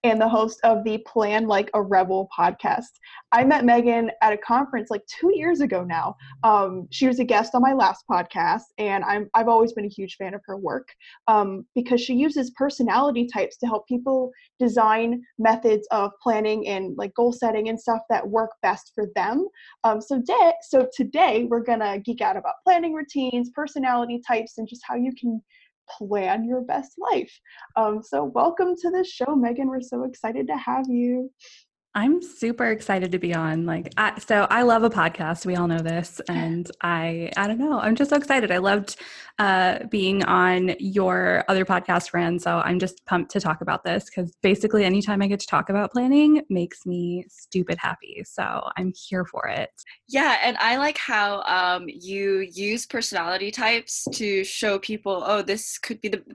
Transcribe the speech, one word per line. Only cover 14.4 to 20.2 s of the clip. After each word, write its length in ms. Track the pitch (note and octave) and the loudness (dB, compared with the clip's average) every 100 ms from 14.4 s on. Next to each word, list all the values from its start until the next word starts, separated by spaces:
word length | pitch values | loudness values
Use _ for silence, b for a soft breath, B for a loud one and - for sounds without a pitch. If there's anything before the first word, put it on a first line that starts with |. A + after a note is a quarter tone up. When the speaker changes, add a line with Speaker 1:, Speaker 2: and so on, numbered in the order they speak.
| b _ | b _
Speaker 1:
design 640 | B3 A3+ A3 A3 A#3 A#3+ B - | 0 4 4 4 0 -4 B 0
methods 500 | A3 A3+ A#3 G#3+ G#3+ | 2 4 2 2 0
of 180 | A3 G3+ - | -2 -2 -2
planning 440 | B3 G#3+ G#3+ G#3+ G3+ | -2 0 0 -2 -4
and, 300 | F#3+ F#3+ D#3+ | -6 -6 -8
like, 160 | G3+ | -6
goal 180 | - A#3+ | 0 0
setting 380 | A#3+ A#3 A3 A3 | 2 -2 0 -2
and 100 | A3+ | -4
stuff 200 | - A3+ A3+ | -2 -4 0
that 180 | G#3+ G3 | -2 0
work 220 | A3 A3+ - | -2 -2 -2
best 300 | A#3 - - - | -2 -2 -8 -6
for 100 | G#3 G#3 | -4 -2
them. 320 | F#3 C4 G4 B B B | -2 -2 -4 B B B
Um, 180 | A3+ G#3+ | 0 0
so 180 | - | -2
de-, 340 | C4+ | -4